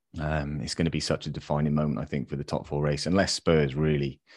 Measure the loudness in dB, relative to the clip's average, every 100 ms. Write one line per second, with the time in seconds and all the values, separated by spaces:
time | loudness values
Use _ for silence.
0 | _ -6 -2 -2 -2 -4 -4 0 0 0
1 | 0 -2 -2 -8 -2 0 2 2 0 -2
2 | -4 -4 -4 -6 -4 -6 -4 -2 0 0
3 | 2 2 2 0 4 4 4 2 2 2
4 | 0 -6 _